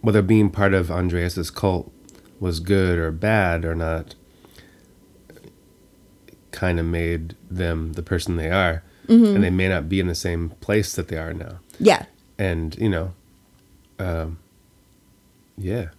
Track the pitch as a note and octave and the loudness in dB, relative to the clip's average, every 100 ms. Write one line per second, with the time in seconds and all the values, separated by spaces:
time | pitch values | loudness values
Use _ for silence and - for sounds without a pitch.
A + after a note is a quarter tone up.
0 | A2+ G#2 F#2 A2 G#2 - G2 F#2+ E2+ F2 | 4 2 6 4 4 2 2 2 0 -2
1 | F2+ F2 F2 F2+ E2 - G2+ F#2 - - | -2 0 -2 -4 -8 -2 0 0 -6 -18
2 | - - - - F#2+ D#2+ F2+ G2 F#2 F2 | -20 -20 -20 -6 -4 -4 0 2 4 2
3 | E2 D#2+ G#2 A2 F#2 E2+ E2+ E2 E2 E2 | -2 -2 0 2 2 0 -2 -4 -2 -4
4 | D#2 - _ _ - - - _ _ _ | -8 -20 _ _ -20 -20 -20 _ _ _
5 | _ _ _ - - _ _ _ _ _ | _ _ _ -20 -20 _ _ _ _ _
6 | _ _ - - _ - F#2 E2+ E2 E2+ | _ _ -20 -20 _ -4 0 0 0 -2
7 | E2+ E2+ D#2+ - - F2+ E2+ D#2+ D#2+ D#2+ | -2 -4 -6 -14 -12 -4 -2 -2 -4 -8
8 | E2+ F2+ - E2+ D#2+ F#2+ F2+ E2 - _ | -4 -4 -2 -4 0 2 2 -2 -8 _
9 | - A3+ A3+ G2 F2+ F#2 F#2 D#2+ D#2 F#2+ | 4 6 6 4 2 2 2 0 0 0
10 | F2+ E2 F2+ E2+ E2+ - - G#2+ G2 - | 0 -2 -4 -4 -4 -8 0 0 0 -6
11 | - D#2+ D#2+ E2 D#2+ - _ - G#3 - | -6 -6 -6 -8 -12 -16 _ 2 4 4
12 | - _ _ - G2 E2 D#2+ - A2 F2 | -2 _ _ -4 -2 -2 -4 -2 0 0
13 | F2+ F2 _ _ _ _ _ _ _ - | -4 -10 _ _ _ _ _ _ _ -8
14 | F#2 E2 D#2+ E2 _ _ _ _ _ _ | -6 -4 -6 -10 _ _ _ _ _ _
15 | _ _ _ _ _ - F#2 A#2 E2+ | _ _ _ _ _ -10 -6 -6 -6